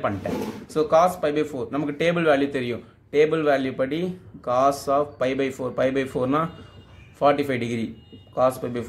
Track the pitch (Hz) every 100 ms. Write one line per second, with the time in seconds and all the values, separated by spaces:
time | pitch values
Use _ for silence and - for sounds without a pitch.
0 | - 95 - 104 - - - 156 156 160
1 | 180 180 151 147 147 135 117 135 147 143
2 | 160 175 160 139 139 139 123 113 - _
3 | _ 143 156 160 147 135 131 131 131 156
4 | 185 180 - - - 123 139 135 - 139
5 | 147 - 127 135 135 127 - 113 131 135
6 | 131 135 127 147 165 - - - - -
7 | - - 143 143 139 123 117 117 110 -
8 | - - - - 131 127 123 120